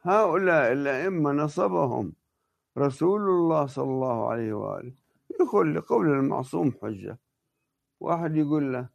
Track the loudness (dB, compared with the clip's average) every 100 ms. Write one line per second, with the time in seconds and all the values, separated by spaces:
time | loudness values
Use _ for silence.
0 | 2 2 4 2 4 4 4 2 0 -2
1 | -2 0 0 2 -2 0 0 2 0 0
2 | -4 -8 _ _ _ _ _ -2 -2 2
3 | 0 2 2 2 2 2 0 -4 -4 -2
4 | -2 -2 -2 -2 -4 -4 -6 -8 -12 -18
5 | _ _ _ -2 0 2 2 0 0 2
6 | 2 2 0 -2 -4 0 0 -2 -8 -8
7 | -10 -14 _ _ _ _ _ _ _ _
8 | -4 -4 -2 0 0 0 0 -4 -8